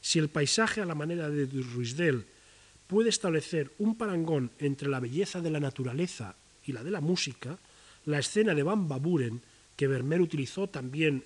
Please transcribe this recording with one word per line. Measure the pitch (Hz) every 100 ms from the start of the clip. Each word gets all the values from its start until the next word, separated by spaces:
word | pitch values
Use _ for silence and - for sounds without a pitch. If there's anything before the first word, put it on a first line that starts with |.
Si | - 165
el | 151
paisaje | 165 143 - 220 220
a | 190
la |
manera | 156 151 175 151
de | 147 135
Ruysdael | 135 123 120 120 135 170 127 - - - - - - -
puede | 196 226
establecer | 214 190 160 - 165 139 -
un | 214 226
parangón | 220 175 165 151 120 -
entre | 143 135 143
la | 135
belleza | 123 139 196 180
de | 165
la | 156
naturaleza | 139 - 127 131 175 - 104 - _ - -
y |
la | 123
de | 131
la | 196
música, | 151 180 - 123 123 170 - - - -
la | - 151
escena | 135 214 220
de | 151
Van | 143 214 170
Baburen, | 135 151 170 120 117 - - - -
que | 139
Vermeer | 135 127 170
utilizó | 170 160 131 - 196
también | 147 127 143 156 135